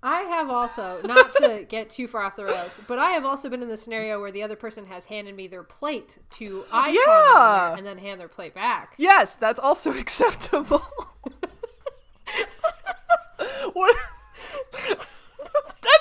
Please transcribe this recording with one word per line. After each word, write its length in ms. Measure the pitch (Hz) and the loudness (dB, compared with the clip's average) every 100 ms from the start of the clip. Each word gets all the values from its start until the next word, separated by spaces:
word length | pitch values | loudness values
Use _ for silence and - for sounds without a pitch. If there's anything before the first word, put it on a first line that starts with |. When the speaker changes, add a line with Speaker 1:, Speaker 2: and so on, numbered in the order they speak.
Speaker 1:
I 180 | 254 330 | -4 -4
have 300 | 381 339 294 | -4 -6 -4
also, 500 | 247 240 240 190 180 208 | -4 -4 -8 -10 -8 2
not 280 | 247 - - | 4 6 4
to 280 | 285 214 - | 2 0 -10
Speaker 2:
<laughs> 40 | |
Speaker 1:
get 200 | 220 220 | -10 -10
too 180 | - 240 | -12 -10
far 140 | 226 | -6
off 140 | 196 208 | -8 -8
the 100 | 196 | -8
rails, 340 | 185 175 - 208 | -6 -8 -14 -10
but 120 | 240 | -2
I 120 | 330 | 0
have 140 | 349 269 | 0 -4
also 240 | 277 277 | -6 -8
been 140 | 247 | -10
in 40 | 240 | -10
the 80 | 220 | -12
scenario 460 | 233 220 220 208 | -10 -8 -6 -8
where 100 | 202 | -8
the 120 | 196 | -10
other 120 | 214 214 | -10 -10
person 300 | 226 214 196 | -14 -16 -18
has 200 | 185 - | -20 -14
handed 300 | 208 202 196 | -14 -14 -16
me 120 | 190 | -16
their 160 | 185 | -18
plate 560 | 165 _ 294 269 - - - | -20 _ -8 -8 -10 -20 -20
to 320 | - 214 190 - | -16 -14 -14 -4
eye 180 | 226 277 | -2 2
Speaker 2:
Yeah. 880 | 370 554 640 605 427 233 202 175 170 | 4 6 8 10 10 8 4 0 -4
Speaker 1:
and 80 | 196 | -10
then 120 | 190 | -14
hand 240 | 196 190 | -14 -14
their 60 | 170 | -16
plate 260 | - 170 | -16 -16
back. 400 | 185 220 202 - - | -6 -4 -4 -8 -4
Speaker 2:
Yes, 380 | 330 392 202 - | 4 4 4 -2
that's 240 | 220 233 | -2 0
also 320 | 269 311 320 | 0 0 -2
<laughs> 60 | 262 | -6
acceptable. 880 | - - 480 - - 302 294 294 - 571 - _ 262 - 370 - 466 _ - - _ _ - - - - 640 679 762 719 - 679 - - 494 554 539 | -6 0 0 0 -4 -4 0 -2 -2 -14 -16 _ -18 -14 -16 -14 -20 _ -16 -16 _ _ -12 -8 -8 -6 -6 -6 -12 -12 0 0 0 -12 -10 -8 -8
What? 220 | 359 370 453 - - - - - 587 508 | 0 4 4 0 -16 -20 -20 -16 -14 -14
<laughs> 340 | 539 523 392 - - - - 571 587 587 - | -12 -6 -6 -8 -20 -20 -18 -6 -6 -6 -8
That 180 | - 622 | 4 4